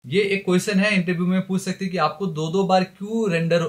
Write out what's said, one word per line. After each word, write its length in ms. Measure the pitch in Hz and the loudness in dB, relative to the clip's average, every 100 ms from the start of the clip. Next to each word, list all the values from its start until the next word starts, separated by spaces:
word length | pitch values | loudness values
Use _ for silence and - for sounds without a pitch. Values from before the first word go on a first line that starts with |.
ये 180 | 123 170 | -4 0
एक 220 | 196 190 | 0 0
question 360 | 185 180 214 190 | 0 0 2 2
है, 140 | 208 | 2
interview 320 | 208 170 170 180 | 2 0 0 0
में 200 | 185 185 | 0 0
पूछ 140 | 190 | -2
सकते 220 | - 180 | -4 -6
हैं 80 | 190 | -4
कि 60 | 175 | -2
आपको 280 | 156 - 196 | -2 -2 -6
दो 220 | 151 160 | -4 -2
दो 120 | 185 185 | 0 4
बार 180 | 185 | 4
क्यों 460 | 185 - 202 226 214 | 2 -4 -6 -2 0
render, 320 | 170 165 170 | 0 2 2